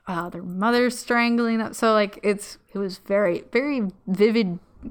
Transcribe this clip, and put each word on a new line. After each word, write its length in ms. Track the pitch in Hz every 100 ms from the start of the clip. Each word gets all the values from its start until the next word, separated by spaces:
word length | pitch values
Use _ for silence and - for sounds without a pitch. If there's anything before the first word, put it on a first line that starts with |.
| -
uh, 220 | 170 175
their 140 | 175
mother 460 | 180 185 220 240 247
strangling 680 | 247 - 240 233 233 233 226
them. 160 | 226
So, 180 | - 226
like, 280 | 214 202 -
it's, 360 | 202 202 - - _
it 60 | 196
was 220 | 196 185
very, 440 | - 202 196 170 -
very 380 | 233 285 269 196 - -
vivid, 520 | 190 214 226 190 175 - - -